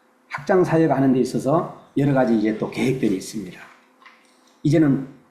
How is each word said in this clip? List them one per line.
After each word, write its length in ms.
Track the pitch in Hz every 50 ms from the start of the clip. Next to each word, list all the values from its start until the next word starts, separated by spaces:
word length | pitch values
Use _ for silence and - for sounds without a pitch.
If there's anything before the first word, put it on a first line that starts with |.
| _ _ _ _ _ -
확장 340 | - - - - 196 185 170
사역 280 | 143 160 165 160 151
하는 220 | 131 135 135 135 127
데 60 | 131
있어서 680 | 117 - - 117 - 131 151 175 - - - - - _ -
여러 160 | 135 143 143 135
가지 240 | 131 127 113 117
이제 200 | 107 107 110 107
또 140 | - 107 -
계획들이 460 | - - 117 131 - - 117 107 95
있습니다. 420 | 95 - - - 107 95 90 - - - - - _ _ _ _ _ - - - _ _ _ _ _ _ _ _ _ -
이제는, 440 | 151 151 165 156 139 131 - - - - - _ -